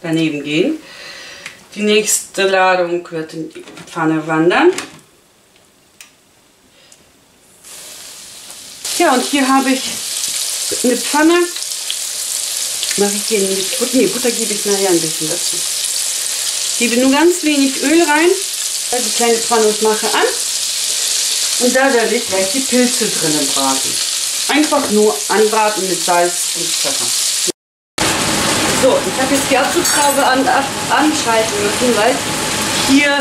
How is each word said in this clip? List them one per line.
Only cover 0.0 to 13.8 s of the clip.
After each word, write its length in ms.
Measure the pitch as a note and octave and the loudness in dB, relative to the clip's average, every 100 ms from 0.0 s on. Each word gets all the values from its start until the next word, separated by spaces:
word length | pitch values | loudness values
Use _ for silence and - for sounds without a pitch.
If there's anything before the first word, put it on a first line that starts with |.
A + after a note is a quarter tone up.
daneben 420 | E3+ D#3+ D#3+ D3 | -2 0 0 -2
gehen. 360 | C#3+ D3+ A3+ D#4 - - - - - - - - - - | -4 0 0 -2 -8 -20 -18 -18 -18 -16 -18 -20 -18 -4
Die 80 | |
nächste 640 | G#3 G#3 G#3 - - - G3 | 2 2 2 -2 -4 -2 2
Ladung 600 | F#3+ F#3 F#3 F3 F3 - | 4 4 4 2 -2 -4
wird 220 | E3 D#3+ | -8 -8
in 200 | E3 D#3+ | -10 -12
die 100 | - - - - | -12 -18 -18 -12
Pfanne 340 | - D#3+ D#3 D3+ | -2 0 0 0
wandern. 460 | D#3+ E3 A3+ E4 F#4+ - - _ _ _ _ _ _ _ _ _ _ - _ _ _ _ _ _ _ - - _ _ _ _ _ _ - - - - - - - - - - - - - - | 2 4 6 4 2 -6 -16 _ _ _ _ _ _ _ _ _ _ -20 _ _ _ _ _ _ _ -20 -20 _ _ _ _ _ _ -20 -18 -18 -18 -18 -18 -18 -18 -18 -18 -18 -12 -8 0
Ja, 160 | E4+ | 2
und 100 | B3 | 2
hier 240 | A#3+ C#4+ C4 | 2 0 4
habe 220 | C4+ B3+ | 2 4
ich 140 | B3+ - - - - - - - - - - | 0 -2 -8 -8 -6 -6 -6 -6 -6 -6 -2
eine 140 | B3 A#3 | 0 0
Pfanne. 420 | - D4 D#4 F4 F4 - - - - - - - - - - - - - - - | 0 4 6 4 2 -4 -8 -8 -8 -8 -8 -8 -6 -6 -6 -6 -6 -4 -4 0
Mache 160 | G3+ G#3 | 0 0
ich 100 | - | -2
hier 120 | A3 | 0
mit 400 | F#3+ F#3+ F#3 | 0 -2 -4
But-, 140 | - | -2